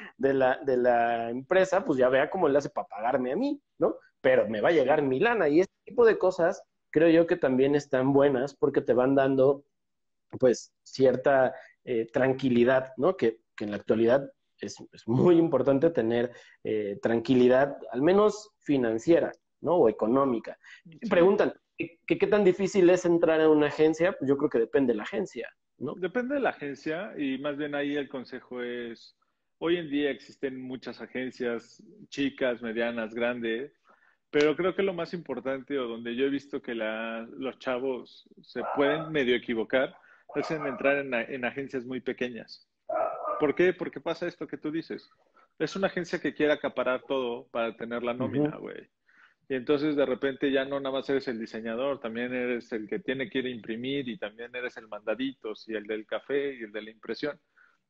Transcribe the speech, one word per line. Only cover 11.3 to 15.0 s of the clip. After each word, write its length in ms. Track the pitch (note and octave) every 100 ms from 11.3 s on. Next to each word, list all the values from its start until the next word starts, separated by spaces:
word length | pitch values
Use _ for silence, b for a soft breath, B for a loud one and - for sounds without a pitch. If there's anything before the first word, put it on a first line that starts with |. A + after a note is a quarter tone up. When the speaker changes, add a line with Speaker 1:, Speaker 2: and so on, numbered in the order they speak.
| C3+ B2+ - B B
Speaker 1:
eh, 240 | - A#2 A2+
tranquilidad, 840 | C#3 C3 C3 C3+ A#2+ A#2+ C3 C3 -
¿no? 200 | D3+ F#3+
Que, 240 | A#2 - _ -
que 80 | G#2+
en 60 |
la 60 | G2+
actualidad 540 | - A2+ A2+ C3+ C#3 - _ _
es, 180 | G#2 - -
es 140 | -